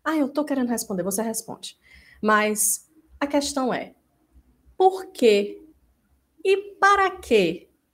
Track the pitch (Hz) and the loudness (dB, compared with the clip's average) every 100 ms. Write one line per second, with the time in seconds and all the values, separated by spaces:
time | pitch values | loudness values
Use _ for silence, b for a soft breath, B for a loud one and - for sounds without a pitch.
0 | 294 311 277 294 302 269 240 226 - 190 | -4 -2 -2 -2 -4 -2 -2 -4 -4 -4
1 | 180 196 220 220 - - - - b b | -4 -4 -4 -6 -10 -14 -16 -20 b b
2 | b b 214 214 214 214 - - _ _ | b b 2 2 2 0 -2 -4 _ _
3 | _ - 285 285 285 - 254 170 - _ | _ -8 -2 -2 -2 -4 -4 -4 -8 _
4 | _ _ _ _ _ _ _ - 381 381 | _ _ _ _ _ _ _ 2 2 2
5 | - - 233 202 202 - - _ _ _ | -10 2 4 4 0 -8 -20 _ _ _
6 | _ _ _ _ 381 392 403 - 392 403 | _ _ _ _ 0 0 -2 0 2 4
7 | 381 370 - 220 170 185 - _ _ | 0 -4 0 2 2 -2 -12 _ _